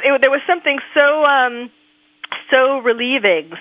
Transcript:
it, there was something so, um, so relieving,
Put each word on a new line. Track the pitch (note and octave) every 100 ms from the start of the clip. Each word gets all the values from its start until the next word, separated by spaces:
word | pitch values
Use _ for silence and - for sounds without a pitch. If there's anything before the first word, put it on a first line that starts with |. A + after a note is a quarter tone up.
it, | C4+ C#4
there | C4
was | C#4 -
something | F4 D#4+ C#4 -
so, | - C#4+ D4+
um, | D4 C#4 B3+ A#3+ B3 _ _ _ _ _ - - -
so | C4 C4 C4+
relieving, | A#3+ A#3 B3 C4+ G#3 E3+ D#3 E3+